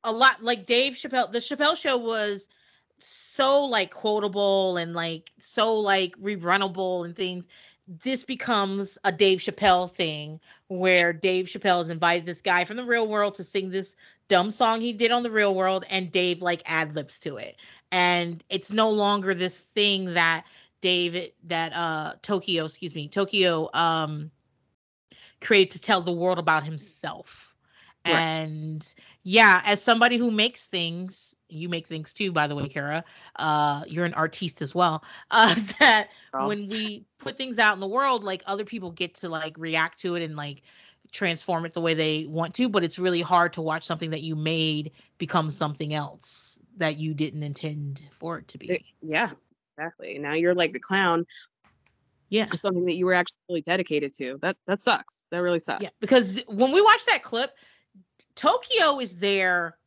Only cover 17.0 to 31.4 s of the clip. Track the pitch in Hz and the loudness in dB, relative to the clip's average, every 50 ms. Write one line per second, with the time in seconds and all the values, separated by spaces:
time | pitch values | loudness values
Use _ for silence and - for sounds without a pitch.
17 | 139 139 - - - 151 139 107 104 - - _ - - - - _ _ 185 185 | -8 -10 -16 -12 -10 -10 -10 -10 -12 -14 -16 _ -20 -20 -20 -20 _ _ 2 4
18 | 180 180 175 175 175 170 170 165 - _ 190 190 190 - 202 220 220 220 214 208 | 4 4 4 2 0 -4 -8 -12 -10 _ -6 -6 -6 -2 0 2 2 4 4 2
19 | 202 202 208 202 190 190 190 170 185 180 180 - - _ _ 214 208 208 196 190 | 2 2 2 2 0 -2 -2 -2 -2 -6 -6 -10 -20 _ _ 0 2 2 2 0
20 | 190 180 170 175 165 165 165 160 - - - - - _ _ _ - 180 180 175 | -2 -2 2 2 2 2 2 -2 -6 -14 -20 -20 -20 _ _ _ 0 0 2 2
21 | 175 175 165 180 170 - _ _ - 165 170 165 165 160 - 170 170 165 160 156 | 0 -2 -2 -6 -8 -8 _ _ -8 -6 -4 -4 -4 -4 -4 -4 -4 -4 -4 -4
22 | 156 156 - _ - - 208 185 180 - 175 165 156 160 - - 185 165 - 160 | -6 -8 -10 _ -4 -2 -2 -2 0 -2 -2 -2 -2 -4 -8 -10 -12 -10 -10 -10
23 | 147 147 - 196 196 196 - 202 185 180 170 160 160 - - 156 170 165 165 160 | -12 -4 -2 -2 -2 0 2 4 4 4 4 2 -2 -2 0 0 2 2 2 0
24 | 156 151 156 151 151 156 _ _ _ _ _ _ _ _ _ _ _ _ _ _ | -2 -4 -6 -8 -10 -12 _ _ _ _ _ _ _ _ _ _ _ _ _ _
25 | _ _ - _ - - _ _ - - 220 202 190 185 - 156 - - 214 196 | _ _ -20 _ -20 -20 _ _ 0 4 4 4 4 4 0 -10 0 0 2 2
26 | 185 180 175 170 175 180 185 170 165 165 156 156 147 160 160 147 - - - - | 2 -2 -2 0 0 0 0 0 2 2 2 2 0 -4 -12 -12 -14 -18 -18 -12
27 | - 147 - - - - - - - _ _ _ _ _ _ _ _ _ _ _ | -12 -12 -12 -12 -16 -20 -20 -20 -20 _ _ _ _ _ _ _ _ _ _ _
28 | _ 170 165 165 165 160 160 160 160 156 156 156 156 156 156 156 - - - - | _ 2 2 2 2 0 -2 -4 -6 -6 -8 -8 -8 -8 -10 -10 -12 -16 -20 -20
29 | - - - _ _ 185 190 226 226 208 185 180 - 208 208 208 - 254 226 226 | -20 -20 -20 _ _ 4 6 8 10 10 8 6 4 2 0 2 4 2 4 6
30 | 233 240 240 233 240 240 214 214 214 247 247 - - - - 175 170 165 165 175 | 4 4 4 2 0 0 2 0 0 0 -2 -8 -14 -8 -6 -4 -4 -4 -6 -8
31 | 185 185 190 - - - - _ | -10 -12 -14 -18 -20 -20 -20 _